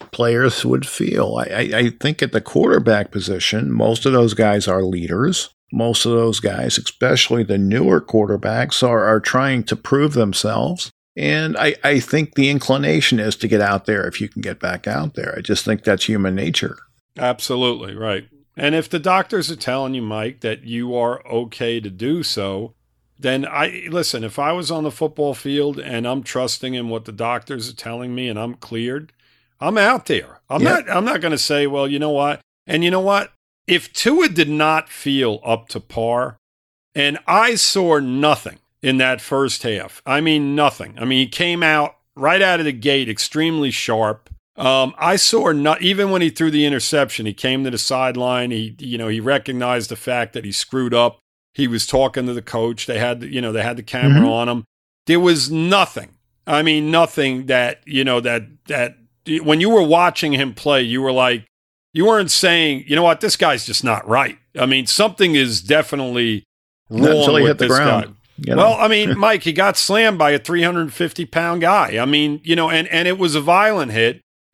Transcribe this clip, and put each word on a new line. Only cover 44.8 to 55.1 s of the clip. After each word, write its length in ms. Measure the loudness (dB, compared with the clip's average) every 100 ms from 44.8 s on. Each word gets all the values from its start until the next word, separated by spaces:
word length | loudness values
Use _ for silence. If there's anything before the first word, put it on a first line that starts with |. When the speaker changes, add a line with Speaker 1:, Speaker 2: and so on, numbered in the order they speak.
| 0 -2
Speaker 2:
I 160 | 0
saw 380 | 2 2 2 2
not, 280 | 2 2 2
even 300 | 0 0 0
when 120 | 0
he 60 | 0
threw 220 | 0 0
the 160 | 2 0
interception, 580 | 0 0 0 0 -2
he 80 | -8
came 300 | -4 -4 -2
to 80 | -4
the 80 | -4
sideline. 720 | -4 -2 -2 -2 -2 -2 -2
He, 240 | -4 -6 -10
you 180 | -10 -6
know, 80 | -4
he 120 | -2
recognized 720 | 0 -2 -2 -4 -2 -2 -4
the 60 | -8
fact 360 | -4 -4 -4
that 120 | -8
he 60 | -8
screwed 400 | -8 -4 -4 0
up. 280 | 2 2 0 _ _ _
He 140 | -4 -2
was 180 | -2 0
talking 400 | 0 0 -2 -4
to 60 |
the 80 | -6
coach. 440 | -6 -4 -4 -4 -6
They 120 | -4
had, 240 | -4 -4
you 180 | -8 -6
know, 120 | -4
they 100 | -4
had 140 | -4 -6
the 60 |
camera 380 | -8 0 4 6
Speaker 1:
Mm-hmm. 60 | 4
Speaker 2:
on 200 | 2 -2
him. 160 | -4 -8 _ _ _
There 140 | 0